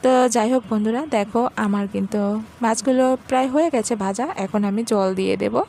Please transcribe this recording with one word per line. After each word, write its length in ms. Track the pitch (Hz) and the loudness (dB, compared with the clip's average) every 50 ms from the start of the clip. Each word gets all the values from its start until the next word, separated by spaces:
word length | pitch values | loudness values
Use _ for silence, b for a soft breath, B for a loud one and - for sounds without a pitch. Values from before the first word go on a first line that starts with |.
| - | 4
তো 60 | 254 254 254 254 247 226 | 4 4 4 4 4 2
যাই 140 | 240 214 233 254 | 2 2 2 2
হোক 100 | 262 220 185 | 0 0 0
বন্ধুরা, 300 | 220 214 208 220 226 247 311 311 247 | -2 0 0 0 -2 -2 -4 -2 -2
দেখো 240 | 214 202 208 202 233 240 247 - - 214 | -2 -2 0 0 0 0 0 -2 -2 -2
আমার 200 | 202 202 202 202 196 202 | 0 0 0 -2 -2 -4
কিন্তু 260 | 196 196 196 - 208 202 202 208 220 220 - - - 240 | -4 -4 -2 -2 -2 -2 0 -2 -4 -6 -10 -8 -2 0
মাছগুলো 420 | 226 226 - - 269 254 254 262 262 262 254 - - | 0 0 0 0 0 2 2 4 2 2 -2 -2 -2
প্রায় 180 | 262 254 262 269 254 | 0 0 0 2 2
হয়ে 160 | 302 330 339 294 | 2 2 2 0
গেছে 180 | 240 214 - 240 208 196 | -2 -2 -2 -2 -2 -2
ভাজা, 220 | 196 190 196 247 320 - - 196 | -4 -2 -4 -4 -6 -4 -6 -6
এখন 180 | 190 - 214 208 202 | -2 -2 0 0 0
আমি 120 | 196 214 233 - | 0 -2 0 0
জল 180 | 240 202 190 190 190 185 | 0 2 2 0 0 0
দিয়ে 160 | 190 190 196 196 202 | 0 0 0 0 0
দেব। 120 | 208 220 247 403 | 0 0 -2 -2